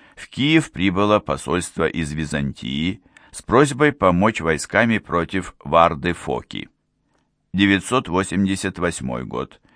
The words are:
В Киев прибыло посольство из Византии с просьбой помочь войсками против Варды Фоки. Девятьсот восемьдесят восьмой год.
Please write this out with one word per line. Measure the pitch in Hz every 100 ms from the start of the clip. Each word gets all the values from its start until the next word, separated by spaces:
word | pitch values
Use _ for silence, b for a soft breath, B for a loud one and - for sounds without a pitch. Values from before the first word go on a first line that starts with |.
| b b
В | -
Киев | - 139 160 151
прибыло | - 95 90 104 104
посольство | - 69 - 87 85 - 82
из | - 78
Византии | 76 76 73 69 - 60 69 82 - b b b
с | -
просьбой | - 113 143 131 147
помочь | 139 95 87 104 113
войсками | 82 76 - 95 113 107
против | - 85 85 95 - -
Варды | - 80 82 78 90
Фоки. | 85 - 62 - - - _ _ _ _ _ _ _ _
Девятьсот | 92 101 98 - 123 107
восемьдесят | 85 95 92 98 95 98 95
восьмой | 85 - 64 62
год. | 62 62 67 - b